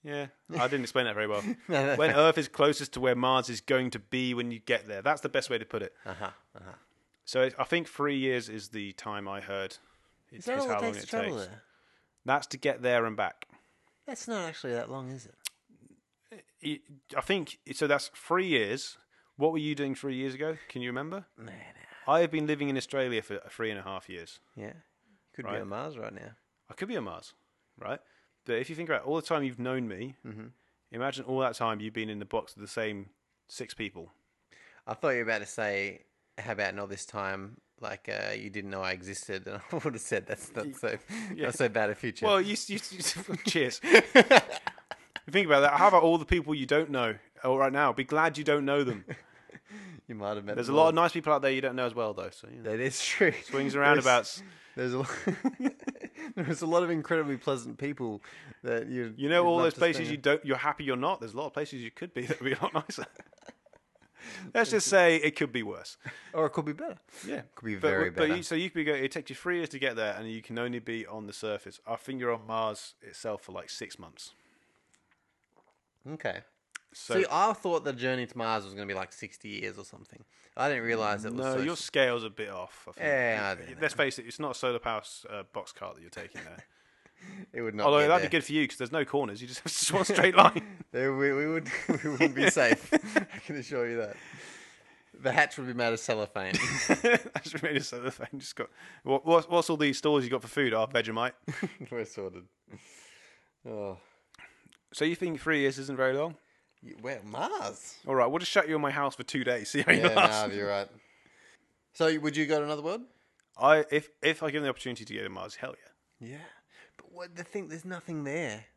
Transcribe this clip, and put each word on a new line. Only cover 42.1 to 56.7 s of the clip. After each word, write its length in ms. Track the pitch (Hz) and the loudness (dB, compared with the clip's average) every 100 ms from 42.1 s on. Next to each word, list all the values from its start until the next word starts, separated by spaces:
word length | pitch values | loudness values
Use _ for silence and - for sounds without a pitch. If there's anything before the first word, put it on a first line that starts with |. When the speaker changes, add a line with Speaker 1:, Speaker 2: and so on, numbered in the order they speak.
| - 214 | -2 2
Speaker 1:
Well, 160 | 196 | 4
you, 140 | 196 208 - | 2 -2 -4
you, 120 | 202 - | -6 -8
you 460 | 185 - 170 190 202 | -6 -6 -6 -6 -4
<laughs> 80 | - | 0
cheers. 340 | 170 127 - 320 | 2 0 0 8
Speaker 2:
<laughs> 60 | 349 - 262 - 254 - - - - - - - - - | 8 10 8 12 10 8 -8 -8 -10 -16 -16 -14 -16 -2
Speaker 1:
You 60 | |
think 120 | 175 180 | 0 6
about 160 | 139 | 8
that. 120 | 143 | 8
How 140 | 143 196 | 8 10
about 140 | 185 | 10
all 160 | 165 165 | 8 4
the 80 | 151 | 2
people 300 | 175 147 151 | 0 0 -4
you 100 | 127 | 4
don't 240 | 147 160 | 2 4
know 260 | 135 117 104 - - | 0 0 -2 -10 -2
right 280 | 131 135 135 | 2 4 4
now? 220 | 139 143 | 4 4
Be 100 | 120 | 2
glad 360 | 131 151 160 147 | 0 2 2 2
you 40 | |
don't 220 | 151 147 139 | 2 2 4
know 180 | 143 | 2
them. 220 | 131 104 - | 2 -2 -10
Speaker 2:
<laughs> 60 | - - - - - _ 208 196 160 - | -16 -16 -20 -20 -20 _ -18 -16 -18 -14
You 80 | 110 | -6
might 200 | 101 107 | -4 -4
have 80 | |
met 120 | 101 107 | -4 -4
Speaker 1:
There's 120 | 123 | 2
a 40 | |
Speaker 2:
them 40 | 143 | 6
Speaker 1:
lot 40 | |
Speaker 2:
all. 60 | 160 | 6
Speaker 1:
of 60 | 160 | 6
nice 180 | 170 | 4
people 180 | 170 151 | 2 2
out 100 | 147 | 4
there 100 | 135 | 4
you 100 | 135 | 2
don't 140 | 135 127 | 0 0
know 80 | 123 | -2
as 100 | 113 | 0
well, 180 | 110 | -2
though. 180 | 98 92 | -2 -8
So, 160 | - 110 | -10 -18
you 80 | 123 | -10
know. 100 | 110 | -4
Speaker 2:
That 100 | 110 | 0
is 200 | 131 127 | 0 0
true. 300 | - - 180 - - | -2 4 4 4 -4
Speaker 1:
Swings 280 | 139 139 139 | -2 0 4
and 60 | |
Speaker 2:
There's, 220 | 143 147 131 | 8 8 8
Speaker 1:
roundabouts. 380 | 123 - - 196 - - - | 6 6 -10 -14 -20 -16 -4
Speaker 2:
there's 160 | 127 | -2
a 40 | 127 | 0
lo-, 80 | 135 - - 165 262 - 254 | -2 -2 -2 0 -2 -2 -4
<laughs> 640 | - - - - - 311 208 | -4 -10 -10 -16 -14 -12 -6
there's 260 | 151 160 | -4 -2
a 40 | |
lot 180 | 165 | 2